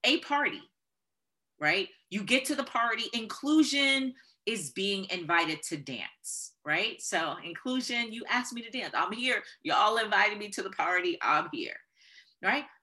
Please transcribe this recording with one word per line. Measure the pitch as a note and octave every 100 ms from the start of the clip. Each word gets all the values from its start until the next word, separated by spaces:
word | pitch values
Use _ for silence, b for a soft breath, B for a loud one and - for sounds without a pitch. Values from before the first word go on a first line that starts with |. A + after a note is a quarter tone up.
a | A#3+ D#4+
party, | - C#4+ C#4 - - _ _ _ _ _ _ _ _ _
right? | D3+ F3+ F#3 b b
You | G3
get | G3+ B3+ C4
to |
the | C#4
party. | B3 A#3 A#3 A3+ A#3
Inclusion | A#3 A3 - C#4 D#4 C4+ C#4 C#4 C4+ C4 B3+ b b
is | - A3 D3
being | - G3 G3 F#3+
invited | F3+ D#3+ E3+ D#3+ D#3
to | - D#3
dance, | C#3 A#2+ - _ - - - _
right? | D3+ D#3+ A3 -
So | - F3+ D#3+ C#3
inclusion, | D#3+ E3 B3+ B3+ B3 A#3+ A3+
you | A3+ -
asked | A#3+ B3
me | A#3+
to | A3+
dance. | B3 E3+
I'm | - E3+
here. | A3+ B3+ G#3+ B B
You | -
all | C#3 G#3+ A3+
invited | A3 G3+ G#3 G#3
me | G#3
to | G3+
the | F#3+
party. | - D#3+ F3+ F3+ E3+
I'm | A#2+ D3+ D#3
here, | E3 - - _ b b b b b
right? | F#3+ C4+ C#4 -